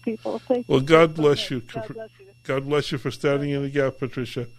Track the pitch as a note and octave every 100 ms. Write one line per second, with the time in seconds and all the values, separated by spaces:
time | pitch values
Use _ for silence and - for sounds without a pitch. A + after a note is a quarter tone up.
0 | - A3 A3 A3+ - B3 A#3+ C3 C#3 D#3+
1 | E3 D#3+ D3 C#3+ - C3 - - - -
2 | A3 - - - - C3+ C#3 D3 C#3 C#3+
3 | C3+ - D3+ C#3+ C#3+ C#3 C#3 C#3+ C3+ -
4 | B2+ - A#2+ - A#2